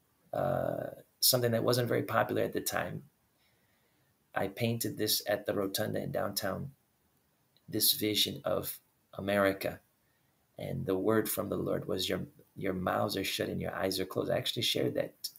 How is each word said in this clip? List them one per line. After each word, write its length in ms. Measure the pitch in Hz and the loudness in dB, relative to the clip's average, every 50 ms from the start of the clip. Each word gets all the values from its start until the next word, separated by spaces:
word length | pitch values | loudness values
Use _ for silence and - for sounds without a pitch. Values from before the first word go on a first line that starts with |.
| _ _ _ _ _ _ | _ _ _ _ _ _
uh, 600 | - - 50 50 50 50 50 50 50 50 50 50 - - - _ _ - | -2 0 0 2 2 0 0 0 -2 -2 -4 -6 -8 -12 -16 _ _ 2
something 320 | - - - 123 120 117 | 4 4 6 6 4 4
that 140 | 113 113 110 | 2 2 4
wasn't 240 | 113 120 127 120 117 | 4 4 4 2 2
very 140 | 123 120 120 | 2 0 0
popular 400 | - 113 113 113 - 107 107 107 | 2 2 2 2 2 2 0 0
at 100 | 104 - | 0 0
the 80 | - | -2
time. 420 | - - - 87 85 92 - - - - _ _ _ _ _ _ _ _ _ _ _ _ _ _ _ _ _ _ _ _ _ _ _ _ - | -2 -2 -2 -2 -2 -2 -6 -10 -12 -14 _ _ _ _ _ _ _ _ _ _ _ _ _ _ _ _ _ _ _ _ _ _ _ _ -4
I 140 | 104 101 95 | -2 -2 -2
painted 500 | - - 120 117 120 113 - 110 - - | -2 -2 0 0 0 0 -2 -4 -4 -2
this 240 | 107 104 - - - - | 0 0 0 0 0 0
at 180 | 107 - - | 0 0 0
the 80 | - 104 | -2 0
rotunda 480 | 101 98 98 - - 107 107 107 104 | 0 0 0 0 -2 -2 -2 -2 -4
in 100 | 98 92 92 | -4 -2 -2
downtown, 580 | 95 98 101 101 - - 95 95 95 92 92 - _ _ _ _ _ _ _ _ _ _ _ _ _ _ _ _ _ _ - | -2 -2 -2 -4 -4 -4 -2 -4 -4 -6 -8 -10 _ _ _ _ _ _ _ _ _ _ _ _ _ _ _ _ _ _ -6
this 240 | - 107 - - | -2 2 4 4
vision 480 | - - 110 107 104 98 - 98 98 - - | 4 4 2 2 2 2 2 0 0 -2 -2
of 340 | 90 95 95 95 - - - _ _ _ _ _ _ - | 0 0 0 0 -4 -8 -10 _ _ _ _ _ _ -10
America. 640 | - 95 98 101 101 98 98 95 - - 82 85 - _ _ _ _ _ _ _ _ _ _ _ _ _ _ _ - | -6 -2 2 4 4 4 4 4 2 -2 -4 -6 -6 _ _ _ _ _ _ _ _ _ _ _ _ _ _ _ -8
And 280 | - 95 92 90 90 | -6 -6 -4 -4 0
the 120 | 92 95 95 | 0 0 2
word 300 | 98 104 110 107 104 - | 4 4 4 4 4 2
from 220 | - 101 101 98 | 0 -2 -2 -2
the 80 | 92 92 | -2 -2
Lord 280 | 92 98 92 92 90 | -2 -2 -2 -2 -2
was, 220 | - 95 92 92 92 | -2 -2 -2 0 -2
"Your, 140 | 92 90 90 - - - - _ - | -2 -2 -4 -8 -12 -20 -20 _ -12
your 160 | - 95 95 | -6 -4 -4
mouths 460 | 92 92 90 98 98 107 110 107 101 98 | -2 -2 0 0 0 0 0 0 0 -2
are 80 | 92 | -2
shut 240 | - - - 101 98 | -2 -2 -2 -2 -2
and 100 | 95 92 | -2 -4
your 160 | 90 87 - | -4 -4 -4
eyes 240 | - 95 95 92 95 | -2 -2 0 0 0
are 60 | 92 | -2
closed." 260 | - - - 98 95 | -2 -2 -2 0 0
I 60 | 90 - | 0 0
actually 260 | - - - - - | 0 -2 -2 -2 0
shared 300 | - - - 135 123 - | 0 2 2 0 0 0
that 180 | - - - - _ - - - | 0 -2 -4 -4 _ -12 -12 -12